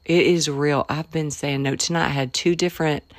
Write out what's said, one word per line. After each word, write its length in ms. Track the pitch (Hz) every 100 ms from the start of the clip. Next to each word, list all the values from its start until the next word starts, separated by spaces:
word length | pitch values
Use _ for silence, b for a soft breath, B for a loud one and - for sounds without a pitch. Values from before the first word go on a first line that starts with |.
| -
It 200 | 170 151
is 220 | 175 147
real. 360 | 139 147 139 -
I've 220 | 147 160
been 180 | 165 151
saying 320 | - 147 139
no. 120 | 139 -
Tonight 300 | - 170 165
I 40 |
had 240 | 143 127
two 220 | - 170 175
different 480 | 175 - 160 143 -